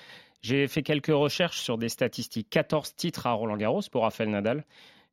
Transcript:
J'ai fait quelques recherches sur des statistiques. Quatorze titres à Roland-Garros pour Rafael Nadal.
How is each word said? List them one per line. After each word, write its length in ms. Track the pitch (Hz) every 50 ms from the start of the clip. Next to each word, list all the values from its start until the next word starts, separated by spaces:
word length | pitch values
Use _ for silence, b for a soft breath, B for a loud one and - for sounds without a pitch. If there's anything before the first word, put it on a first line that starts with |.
| B B B B B B B _
J'ai 260 | - 107 127 139 139
fait 160 | 131 - 160 139
quelques 240 | - 151 147 -
recherches 520 | - 156 143 147 143 - - 180 170 - -
sur 180 | - - 120
des 120 | 113 117 117
statistiques. 600 | - - 135 117 - - 117 - - 113 107 -
Quatorze 460 | - 165 151 - 160 151 135 - -
titres 320 | - - 175 - - -
à 40 | 131
Roland-Garros 500 | 120 104 113 110 104 104 107 107 139 202 - -
pour 120 | - 127 110
Rafael 260 | 110 - - 117 107
Nadal. 360 | 104 101 101 110 127 151 151 b b b b b b b b b